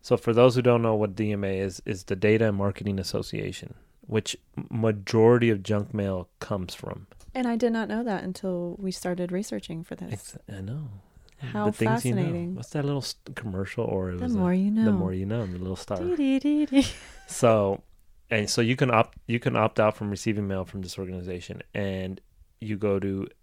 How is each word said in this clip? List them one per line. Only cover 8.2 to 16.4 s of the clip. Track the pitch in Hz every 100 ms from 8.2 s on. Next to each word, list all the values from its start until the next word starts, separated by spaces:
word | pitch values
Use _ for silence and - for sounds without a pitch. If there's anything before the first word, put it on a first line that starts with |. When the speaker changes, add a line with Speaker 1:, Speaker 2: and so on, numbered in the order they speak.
Speaker 2:
until | 185 185 190 175 175 185
we | 190
started | 180 180 180 175
researching | 180 214 208 - 165
for | 175 -
this. | 175
Speaker 1:
It's, | 101 - - - 98
I |
know. | 95 143 143 101 _ - - _
Speaker 2:
How | 131 208 208
Speaker 1:
The |
things | 208 220 233 240
you |
know. | 190
Speaker 2:
fascinating. | 175 170 175 185
Speaker 1:
What's | 113
that | 151 139
little | 143
st-, | 131 - - 135
commercial? | 113 92 95 - 113
Or | 98 92
it | 90
Speaker 2:
The | 247
Speaker 1:
was | 214
a |
Speaker 2:
more | 180
you | 185 202
know. | 214 220
Speaker 1:
The |
more | 185 170 92
you | 98
know, | 117 98
the | 90
little | 92 95
star. | - 95
Speaker 2:
Dee, | 359 339
dee, | 269
dee, | 269